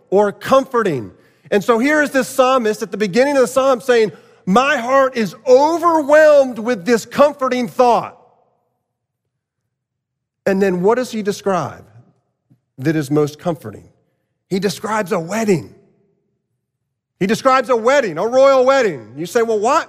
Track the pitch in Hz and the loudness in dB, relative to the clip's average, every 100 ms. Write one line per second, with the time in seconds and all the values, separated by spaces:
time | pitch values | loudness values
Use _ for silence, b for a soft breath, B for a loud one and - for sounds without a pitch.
0 | _ 190 208 - - 269 269 240 208 143 | _ 0 0 -4 0 0 2 -2 -2 -4
1 | 101 - b b b 208 185 226 269 302 | -8 -18 b b b -4 0 0 2 0
2 | 285 269 247 - 254 262 220 214 208 214 | 0 -2 -4 0 2 2 0 -4 -8 -6
3 | 208 175 269 285 247 262 269 254 - 240 | -2 0 0 2 0 0 0 -2 0 0
4 | 220 B B B - 202 277 294 233 269 | 0 B B B 0 0 2 -2 0 0
5 | 269 254 208 - 285 254 294 339 339 320 | 0 -2 -6 -6 4 4 4 2 2 0
6 | 277 302 311 294 262 226 220 240 170 233 | 4 4 6 4 2 -2 -6 -6 0 -2
7 | - - 285 285 262 254 233 151 247 214 | -2 2 2 2 -4 -4 -6 0 2 2
8 | 117 - _ _ _ _ _ _ _ _ | -2 -14 _ _ _ _ _ _ _ _
9 | _ _ _ _ _ _ _ _ _ _ | _ _ _ _ _ _ _ _ _ _
10 | _ _ _ _ - 190 196 180 185 240 | _ _ _ _ -4 0 0 0 0 0
11 | 254 220 202 196 202 185 135 80 - - | -2 -6 -8 -6 -4 -4 -6 -12 -20 -20
12 | _ _ _ _ _ _ _ _ 131 156 | _ _ _ _ _ _ _ _ -4 -2
13 | 135 147 147 147 180 165 107 98 - _ | -2 -2 -2 -4 -8 -8 -12 -18 -20 _
14 | _ _ _ _ _ 190 190 - 214 214 | _ _ _ _ _ -6 -4 -6 -6 -6
15 | 190 190 165 214 220 170 101 - _ _ | -4 -6 -6 -6 -2 -2 -2 -20 _ _
16 | _ _ _ _ _ _ _ _ _ _ | _ _ _ _ _ _ _ _ _ _
17 | _ _ 190 220 269 262 262 247 220 285 | _ _ -4 0 2 0 0 -2 2 0
18 | 233 156 214 254 269 269 254 269 226 143 | 0 -4 -2 2 4 4 4 2 0 -4
19 | 107 127 175 240 226 220 214 311 | -14 -12 -6 -2 -2 -2 0 -2